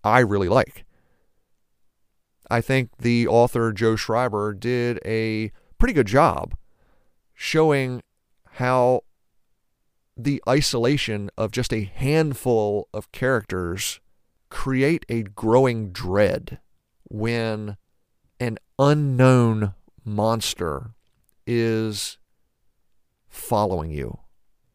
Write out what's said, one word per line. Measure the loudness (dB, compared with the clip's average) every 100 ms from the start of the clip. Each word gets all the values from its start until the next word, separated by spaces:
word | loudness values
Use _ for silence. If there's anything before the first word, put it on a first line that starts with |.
I | 2 4
really | 4 2 2
like. | 2 0 -6 -20 _ _ _ _ _ _ _ _ _ _ _ _ _ _ _ _
I | -4
think | 0 -2 -2 -4
the | 0 2 4
author, | 4 4 2 -2
Joe | 0 0 0
Schreiber, | 0 0 0 -2 -4
did | -6 -4 -2 -2 -4 -4
a | -4 -2 -4 -6 -10 _ 0
pretty | 2
good | 4 4
job | 4 4 2 -6 -10 -12 _ _ _ _ _ _
showing | _ -2 2 2 2 -2 -6 -12 _ _ _ _
how | -4 0 4 4 2 -2 _ _ _ _ _ _ _ _ _ _ -8
the | -4 -4 0
isolation | 2 2 0 2 0 -2 -6 -8 -6
of | -4
just | -4 -4
a | -4
handful | -4 -4 0 2 0 -2 0 0 0 -2 -6
of | -12 -14
characters | -4 -2 0 -2 -6 -4 -6 -8 -10 _ _ _ _ _
create | -6 -2 0 2 0 -2
a | -4
growing | -6 -4 4 6 4 2 -6
dread | -8 -2 2 2 2 -6 -16 _ _ _ _ _
when | -6 -4 -2 -2 -4 -8 -12 _ _ _ _ _ _
an | -6 -6 -10 0
unknown | 2 4 2 4 6 6 4 2 -2 -6 _ _
monster | -8 -2 0 0 -4 -6 -6 -6 -10 -18 _ _ _ _ -6
is | -2 0 0 -2 -6 -10 -12 _ _ _ _ _ _ _ _ _ _ _
following | -18 -4 -2 0 -2 -6
you. | -8 -8 -10 -16 _ _ _ _